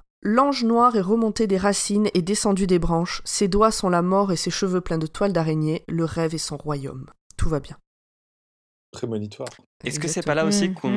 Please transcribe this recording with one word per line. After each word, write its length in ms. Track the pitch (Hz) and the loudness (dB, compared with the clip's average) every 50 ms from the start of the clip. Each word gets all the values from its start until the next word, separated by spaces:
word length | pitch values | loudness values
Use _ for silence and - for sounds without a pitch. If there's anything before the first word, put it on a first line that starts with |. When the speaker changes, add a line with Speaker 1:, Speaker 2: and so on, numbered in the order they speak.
| - _ _ _ - | -18 _ _ _ -2
Speaker 1:
L'ange 420 | 202 214 247 269 285 277 254 240 | 0 2 4 4 2 2 0 2
noir 320 | 226 233 233 240 247 233 | 2 4 6 4 4 4
est 40 | 214 | 2
remonté 460 | 185 180 220 233 226 220 208 - 226 | 2 2 2 2 2 0 0 0 0
des 100 | 202 196 185 | 2 2 2
racines 500 | 185 202 202 - - - 202 208 214 208 - | 2 2 0 0 0 0 0 2 2 2 2
et 100 | 185 170 | 0 0
descendu 440 | 180 208 - - 214 196 185 196 | 0 0 0 2 2 2 2 2
des 140 | 180 185 175 | 2 2 2
branches. 420 | 156 165 165 165 170 - - - - | 2 2 2 0 0 -2 -4 -8 -8
Ses 220 | - - - 208 | -6 -2 0 0
doigts 240 | 190 175 202 220 220 | 2 4 4 4 4
sont 180 | 214 - - 185 | 2 2 0 0
la 140 | 180 175 170 | 2 2 2
mort 300 | 180 190 196 202 196 175 | 2 2 2 2 2 0
et 40 | |
ses 140 | 156 - 180 | -2 -2 -4
cheveux 300 | 170 - - 190 180 180 | -4 -2 -2 0 0 -2
pleins 180 | 175 - 170 160 | -2 -2 -4 -4
de 80 | 160 | -4
toiles 260 | 151 - - 202 202 190 | -4 -4 -2 -2 0 0
d'araignée. 520 | 170 160 160 156 156 156 151 156 - - - | 0 0 0 0 0 0 -2 -2 -4 -6 -6
Le 160 | 165 165 165 | -4 -2 -2
rêve 300 | 156 - 165 165 160 165 | -2 -2 -2 -2 -2 -2
est 40 | 156 | -4
son 180 | - - 156 | -6 -8 -8
royaume. 500 | 139 - 151 147 139 135 135 - 131 135 - - _ _ _ - | -10 -6 -6 -6 -6 -6 -10 -12 -12 -16 -18 -20 _ _ _ -4
Tout 120 | - - 170 | 0 0 2
va 120 | 160 143 | 2 0
bien. » 160 | 135 - 139 - _ _ _ _ _ _ _ _ _ _ _ _ _ _ _ _ _ _ _ _ _ _ - | -4 -6 -18 -20 _ _ _ _ _ _ _ _ _ _ _ _ _ _ _ _ _ _ _ _ _ _ -14
Speaker 2:
Prémonitoire. 560 | - - 117 113 107 104 107 - - 135 123 - - - _ _ _ - | -10 -8 -6 -6 -6 -8 -8 -10 -12 -14 -14 -14 -18 -20 _ _ _ -10
Speaker 3:
Est-ce 160 | 139 151 151 | -8 -8 -6
que 80 | 156 165 | -6 -6
c'est 120 | - 190 | -4 -4
Speaker 1:
Exactement. 40 | 165 | -2
Speaker 3:
pas 100 | 160 147 | -2 0
là 100 | 151 160 | 0 2
aussi 260 | - 202 202 202 190 | 2 2 2 0 0
Speaker 4:
Mm, 40 | 185 | -2
Speaker 3:
qu'on 160 | - - - 202 | -4 -4 -2 0